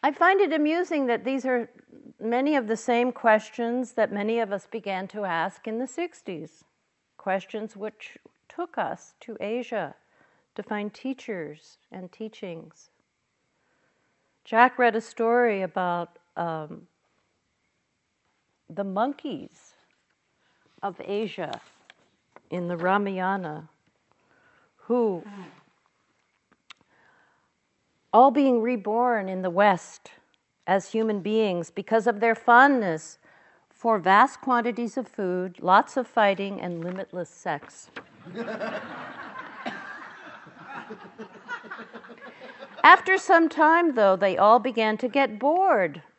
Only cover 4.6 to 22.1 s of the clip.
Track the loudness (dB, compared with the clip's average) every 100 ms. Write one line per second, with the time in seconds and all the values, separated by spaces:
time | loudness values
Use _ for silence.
4.6 | -8 -12 -8 -8 -8 -8 -4 -2 -4 -6
5.6 | -10 -8 -8 -8 -10 -10 -14 -12 -14 _
6.6 | _ _ _ _ _ _ -4 -4 -4 -10
7.6 | -10 -10 -14 -12 -20 -20 -20 _ _ -12
8.6 | -10 -4 -4 -6 -14 _ -18 -10 -6 -6
9.6 | -6 -6 -6 -10 _ _ _ _ _ -16
10.6 | -8 -6 -6 -8 -10 -10 -8 -10 -10 -14
11.6 | _ _ _ -18 -18 _ -14 -12 -14 -14
12.6 | -16 _ _ _ _ _ _ _ _ _
13.6 | _ _ _ _ _ _ _ _ -4 4
14.6 | 4 6 2 2 -6 -4 0 2 2 0
15.6 | -4 -4 -4 -4 -6 _ _ -8 -8 -6
16.6 | -10 -16 -20 _ _ _ _ _ _ _
17.6 | _ _ _ _ _ _ _ _ _ _
18.6 | _ -10 -6 -2 -2 -4 -10 -10 -12 _
19.6 | _ _ _ _ _ _ _ _ _ _
20.6 | _ _ -10 -10 -6 -4 -4 -6 -10 -10
21.6 | -16 _ _ _ _